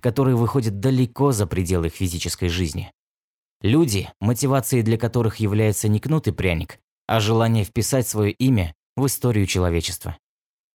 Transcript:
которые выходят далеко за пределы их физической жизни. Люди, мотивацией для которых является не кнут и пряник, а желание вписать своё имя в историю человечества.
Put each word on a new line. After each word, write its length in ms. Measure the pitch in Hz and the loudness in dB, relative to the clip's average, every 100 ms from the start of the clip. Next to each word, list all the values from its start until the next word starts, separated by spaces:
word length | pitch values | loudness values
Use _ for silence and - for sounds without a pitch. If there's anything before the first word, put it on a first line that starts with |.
которые 360 | 123 117 135 120 | -4 0 2 2
выходят 420 | 117 143 113 98 | 2 0 -2 -2
далеко 540 | 131 131 120 - 143 | 0 2 0 0 0
за 120 | 110 98 | 2 0
пределы 400 | 90 87 90 82 | -2 0 0 -2
их 60 | |
физической 540 | - 92 85 87 - 90 | -2 -4 -4 -6 -4 -2
жизни. 420 | 85 85 - - _ _ _ _ _ _ _ | -2 -4 -4 -12 _ _ _ _ _ _ _
Люди, 480 | 98 143 165 98 - - | 0 2 2 0 -6 -4
мотивацией 640 | 104 120 135 135 - 127 | -2 0 0 0 0 0
для 140 | 110 113 | 2 0
которых 440 | 117 123 110 - | 0 0 -2 0
является 480 | 107 104 110 101 107 | 0 2 2 2 0
не 100 | 107 | 0
кнут 300 | 135 156 107 | 0 0 0
и 20 | |
пряник, 480 | - 92 82 82 - _ _ - | 0 0 0 -4 -12 _ _ -2
а 120 | 113 | 0
желание 460 | 104 113 113 113 92 | 2 2 4 2 0
вписать 420 | 120 104 135 117 | -2 -2 0 -2
своё 240 | 107 101 | 0 -2
имя 420 | - 127 117 80 - _ - | 0 2 2 0 -6 _ -4
в 100 | 135 | -2
историю 420 | - 127 107 95 | 0 0 2 0
человечества. 680 | 95 90 85 80 82 87 80 _ _ _ _ _ | 0 0 0 -2 -8 -10 -12 _ _ _ _ _